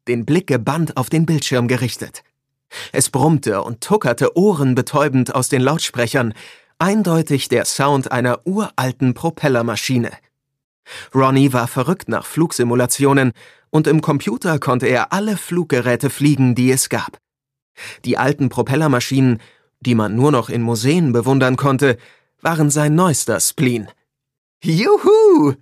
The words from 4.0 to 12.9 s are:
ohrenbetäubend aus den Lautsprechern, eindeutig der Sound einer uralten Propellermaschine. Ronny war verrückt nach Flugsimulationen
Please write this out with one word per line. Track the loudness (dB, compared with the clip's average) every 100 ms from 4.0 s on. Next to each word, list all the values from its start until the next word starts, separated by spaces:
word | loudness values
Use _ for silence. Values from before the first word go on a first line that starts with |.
| 0 0 0 2
ohrenbetäubend | 2 2 2 0 0 0 0 0 0
aus | -2 -2
den | 0
Lautsprechern, | 0 0 -4 -4 -2 0 -2 -6 -18 -20 _ _
eindeutig | 0 2 2 0 0 -2 0
der | -2
Sound | -2 0 2 2 0
einer | -2 -2 -2 -2
uralten | -4 -4 -4 -4 0 -2
Propellermaschine. | 0 -4 -2 0 0 0 -4 -2 -2 -2 -10 _ _ _ _ _ _ -20 -20 -4
Ronny | 0 2 4 2
war | 2 -2
verrückt | -4 -2 -4 -4
nach | -6 -4
Flugsimulationen | -2 -2 0 0 0 0